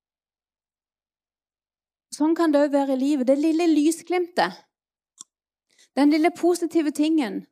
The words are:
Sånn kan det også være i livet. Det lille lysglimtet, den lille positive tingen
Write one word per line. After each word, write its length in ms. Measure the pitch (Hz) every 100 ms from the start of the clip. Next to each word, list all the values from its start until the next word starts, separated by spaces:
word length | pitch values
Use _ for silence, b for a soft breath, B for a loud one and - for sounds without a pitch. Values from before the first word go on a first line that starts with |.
| _ _ _ _ _ _ _ _ _ _ _ _ _ _ _ _ _ _ _ _ _
Sånn 220 | - 302 330
kan 160 | 339
det 80 | 285
også 140 | 294 277
være 180 | 277
i 80 | 262
livet. 260 | 277 294 240
Det 120 | 277
lille 260 | 320 320 339
lysglimtet, 880 | 302 294 330 - 359 349 - 180 - _ _ _ _ _ _ - _ _ _ _ b b -
den 160 | 294
lille 160 | 311 320
positive 600 | 339 330 349 339 330 302
tingen 500 | 294 302 320 233 196 -